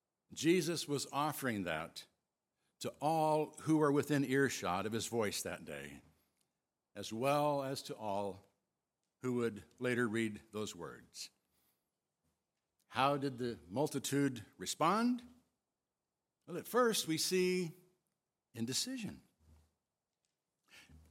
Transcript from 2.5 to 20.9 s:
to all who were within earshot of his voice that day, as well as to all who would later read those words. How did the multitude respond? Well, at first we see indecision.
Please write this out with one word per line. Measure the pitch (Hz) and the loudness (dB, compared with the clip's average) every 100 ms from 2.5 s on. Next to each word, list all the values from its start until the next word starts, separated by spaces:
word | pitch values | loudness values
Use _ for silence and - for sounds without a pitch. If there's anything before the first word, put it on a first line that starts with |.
| _ _ - | _ _ -12
to | - - | -12 -4
all | 147 160 156 151 151 - | 0 2 4 2 0 -4
who | 139 156 | 2 6
were | 147 | 6
within | 143 123 143 | 4 4 2
earshot | 131 135 135 - 95 92 101 | 4 4 2 2 0 0 0
of | |
his | 110 95 | -4 -2
voice | 117 107 107 | 0 0 -2
that | 95 82 | -4 -8
day, | 80 71 71 69 - _ _ _ _ _ _ _ _ | -8 -10 -10 -16 -20 _ _ _ _ _ _ _ _
as | 101 101 | -12 -8
well | 110 135 147 147 143 | 0 2 4 4 2
as | 135 135 | -2 -6
to | - | -8
all | 113 107 101 101 95 - _ _ _ _ _ _ _ | -6 -2 -2 -2 -6 -16 _ _ _ _ _ _ _
who | 127 | -4
would | 123 117 101 - - | 0 0 -2 -12 -6
later | 123 120 120 | -2 2 2
read | 110 113 104 - | 0 -2 -4 -10
those | 104 101 90 | -8 -6 -8
words. | 76 - - - - _ _ _ _ _ _ _ _ _ _ _ _ _ _ _ _ | -12 -14 -18 -16 -16 _ _ _ _ _ _ _ _ _ _ _ _ _ _ _ _
How | 113 135 143 | 2 2 2
did | 139 120 | -2 -4
the | 123 107 87 | -6 -6 -6
multitude | 110 147 139 - 139 139 120 - - | -2 -2 -2 0 2 2 -2 -10 -10
respond? | 92 - 156 208 240 247 - - _ _ _ _ _ _ _ _ _ _ - | -6 0 2 4 2 -2 -6 -20 _ _ _ _ _ _ _ _ _ _ -10
Well, | 170 | -10
at | - | 0
first | 226 240 196 - | 4 4 4 2
we | 160 | 0
see | - 185 180 185 170 - - _ _ _ _ _ _ | 2 4 4 2 0 -6 -20 _ _ _ _ _ _
indecision. | 113 113 127 254 262 202 71 - _ - - _ _ _ _ _ _ _ _ _ _ _ - - | -6 -2 -2 -2 -4 -8 -10 -18 _ -20 -20 _ _ _ _ _ _ _ _ _ _ _ -20 -20